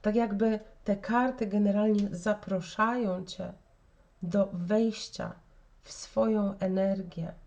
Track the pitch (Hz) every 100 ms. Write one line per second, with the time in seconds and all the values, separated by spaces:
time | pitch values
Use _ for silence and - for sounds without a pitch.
0 | 214 214 226 202 220 214 - - - 196
1 | - 240 254 254 214 202 202 202 214 208
2 | 202 175 214 208 - 190 165 - 220 247
3 | 214 185 185 - 180 185 _ _ _ _
4 | _ _ 175 202 196 175 175 214 226 208
5 | - - - - - - - - - -
6 | - - 226 214 202 196 190 190 196 196
7 | 175 165 165 -